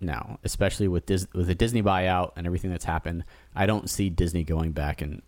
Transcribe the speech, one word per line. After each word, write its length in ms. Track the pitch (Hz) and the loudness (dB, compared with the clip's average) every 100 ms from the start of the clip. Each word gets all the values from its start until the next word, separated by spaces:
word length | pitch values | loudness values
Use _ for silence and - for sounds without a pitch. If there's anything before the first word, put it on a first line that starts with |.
now, 340 | 90 - - - | -6 -4 -8 -8
especially 440 | - - 98 - 98 | -4 0 0 2 2
with 180 | 87 - | 2 2
Dis-, 200 | 92 92 | 0 0
with 120 | 90 87 | 0 0
the 80 | |
Disney 280 | 90 113 117 | 2 2 4
buyout 500 | 101 92 92 90 87 85 | 4 4 4 2 0 -2
and 100 | 87 | -2
everything 240 | 87 95 | -2 -2
that's 140 | 87 | -4
happened. 400 | - 82 85 85 - - - | -2 -2 -2 -6 -6 -14 -10
I 120 | - 98 | 0 2
don't 220 | 107 - | 2 0
see 200 | - 98 | 0 0
Disney 340 | 82 87 87 | 2 0 0
going 280 | 78 80 80 | 0 0 0
back 300 | 76 73 71 | -2 -2 -2
and, 200 | 76 - | -6 -8